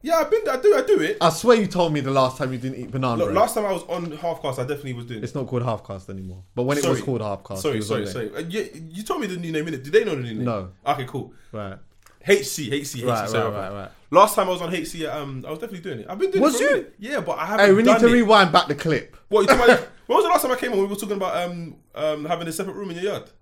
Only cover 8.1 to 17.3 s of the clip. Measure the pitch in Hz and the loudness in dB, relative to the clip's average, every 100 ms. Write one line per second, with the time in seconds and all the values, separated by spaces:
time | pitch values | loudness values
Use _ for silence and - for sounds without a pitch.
8.1 | 127 107 - 165 208 - 156 160 170 214 | -6 -8 -8 -8 -6 -8 -12 -14 -12 -6
9.1 | 359 214 180 165 156 160 139 135 202 220 | -4 -4 -6 -6 -4 -4 -8 2 2 2
10.1 | 147 120 113 123 107 92 - 139 139 127 | -4 -6 -4 -4 -4 -8 -8 -4 -4 -4
11.1 | 131 104 - - 110 101 98 - _ _ | -10 -12 -16 -14 -12 -12 -14 -20 _ _
12.1 | _ - 196 - - 127 143 139 127 123 | _ 2 2 2 -8 -4 -6 -6 -6 -2
13.1 | 117 101 117 113 104 95 101 95 - _ | -2 -2 -2 -2 -4 -8 -10 -14 -18 _
14.1 | 165 208 220 185 180 165 175 - 165 156 | 6 6 4 -2 -4 -4 -6 -6 -8 -8
15.1 | 151 139 131 127 156 233 185 175 120 - | -6 -8 -10 -10 -10 -10 -12 -10 -12 -10
16.1 | 190 381 381 285 247 285 247 - _ 220 | -4 0 4 2 4 2 0 -2 _ -6
17.1 | 285 170 | -4 -4